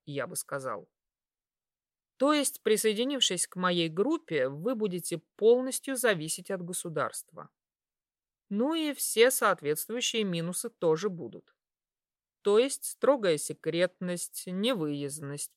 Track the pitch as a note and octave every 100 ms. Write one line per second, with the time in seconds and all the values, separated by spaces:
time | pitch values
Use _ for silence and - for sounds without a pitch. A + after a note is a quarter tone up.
0 | - C#3 B2 - - C#3+ C3 G2+ - _
1 | _ _ _ _ _ _ _ _ _ _
2 | _ - C#4 D4+ C4+ - A3 G#3+ A3 G#3
3 | B3+ C#4 - F3 - F3+ F3+ F3 E3 D#3+
4 | A#3 D#4+ - D#3 C3 C#3+ G3+ A#3+ G#3 F3
5 | - E3 _ - G#3+ B3 C4 B3 - C4
6 | A#3+ F3+ D#3 - F3 F#3+ E3+ - F3 D3+
7 | A#2+ - - - D#2+ _ _ _ _ _
8 | _ _ _ _ - G3+ C4+ E4 D4+ C#4
9 | - A3 B3 - A3 F3 D3 D3+ - A#3+
10 | A#3+ A3+ G3+ E3+ E3 F3+ A#3 - E3+ D#3+
11 | G3+ E3+ A#2+ - _ _ _ _ _ _
12 | _ _ _ _ G3+ G#3 C4+ - - -
13 | B3+ C#4 G3 D3+ - D3 D#3+ E3 F3+ -
14 | F3+ F3 - - - F#3 A3 A3+ D3+ C#3+
15 | C#3+ D3 C#3 C#3+ -